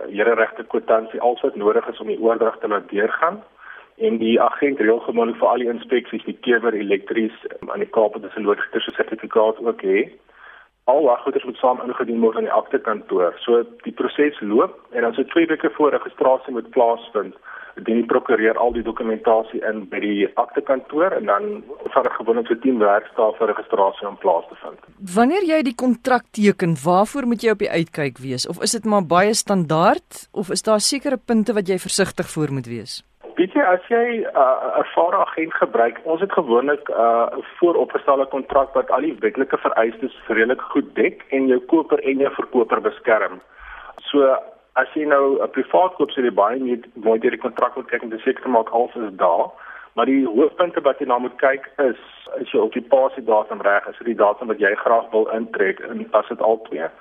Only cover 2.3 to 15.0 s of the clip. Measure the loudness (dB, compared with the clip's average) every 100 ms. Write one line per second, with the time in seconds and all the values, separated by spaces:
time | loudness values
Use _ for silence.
2.3 | 2 0 -2 -4 -4 -2 -2 -2 0 -2
3.3 | -2 -16 _ -20 -20 -20 -4 -2 0 2
4.3 | 4 2 2 -2 2 2 2 0 -2 -2
5.3 | 0 0 2 -2 -6 -2 -2 -2 -10 -10
6.3 | -6 0 0 0 -2 -2 -2 -2 -2 -2
7.3 | -6 -14 -12 -10 -8 -2 2 2 0 -12
8.3 | -4 -2 -2 -2 -6 -6 -6 -6 -6 -2
9.3 | 2 2 0 -4 -2 0 0 0 -8 _
10.3 | _ -20 -20 _ _ 0 2 4 2 -2
11.3 | -4 -6 -2 0 0 -4 -6 -4 2 2
12.3 | 0 0 -2 0 -4 -2 -6 -2 0 0
13.3 | -2 0 2 0 -10 -14 -6 -4 0 0
14.3 | -2 0 2 0 -4 _ -4